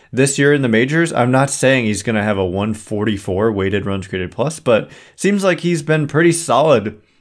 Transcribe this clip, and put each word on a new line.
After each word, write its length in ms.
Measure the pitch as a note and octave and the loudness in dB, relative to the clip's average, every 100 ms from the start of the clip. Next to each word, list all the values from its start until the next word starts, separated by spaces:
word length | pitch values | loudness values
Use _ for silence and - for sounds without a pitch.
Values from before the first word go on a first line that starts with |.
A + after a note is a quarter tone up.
| - | -8
this 260 | A#2 C3+ - | 0 0 2
year 140 | C#3+ | 2
in 80 | D3 | 2
the 80 | B2+ | 2
majors. 420 | A2 B2 D#3+ E3 | 2 2 0 0
I'm 200 | B2 B2 | 0 2
not 180 | C3 C#3 | 2 0
saying 380 | - C3 C3 A2 | 0 2 2 0
he's 160 | F#2+ | -2
gonna 200 | A#2+ G#2+ | -2 -2
have 140 | G#2+ G2 | 0 0
a 80 | |
one 300 | F#2 F#2+ G#2+ | -2 -2 -4
forty-four 760 | G#2+ - G#2 A2 G2 - F#2+ A2+ | -6 -6 -4 -2 -4 -4 -2 0
weighted 360 | G2+ F#2+ G2+ G2 | 0 -2 -2 -4
runs 200 | G2 F#2 | -6 -6
created 240 | F#2+ F#2 | -6 -6
plus, 300 | - C3+ D#3+ | -4 -6 -4
but 300 | C3 A2 - - - - | 0 0 0 -14 -20 -4
seems 260 | F#3 G3+ | -2 0
like 180 | F#3+ E3+ | 0 0
he's 220 | F3 E3 | -2 -2
been 240 | D3+ D#3 D3 | 0 -2 0
pretty 260 | D#3 E3+ | 2 2
solid 680 | E3 - A#2+ D#3 A#2+ G#2 - _ _ | 2 0 2 4 2 0 -10 _ _